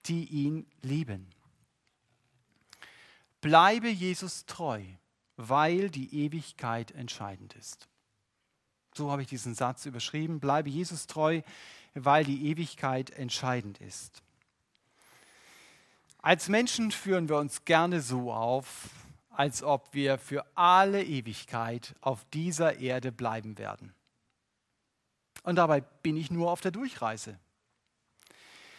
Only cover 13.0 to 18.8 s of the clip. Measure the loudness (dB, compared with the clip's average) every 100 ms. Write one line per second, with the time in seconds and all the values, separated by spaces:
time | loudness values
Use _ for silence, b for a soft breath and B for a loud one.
13 | -4 -10 -6 -4 -2 -2 -4 -12 -14 -16
14 | -16 -20 _ _ _ _ _ _ b b
15 | b b b b b b b b b b
16 | b b 4 4 4 2 2 0 -2 -2
17 | 0 0 2 0 0 -4 2 4 4 2
18 | 0 -2 -2 -2 0 0 -2 -12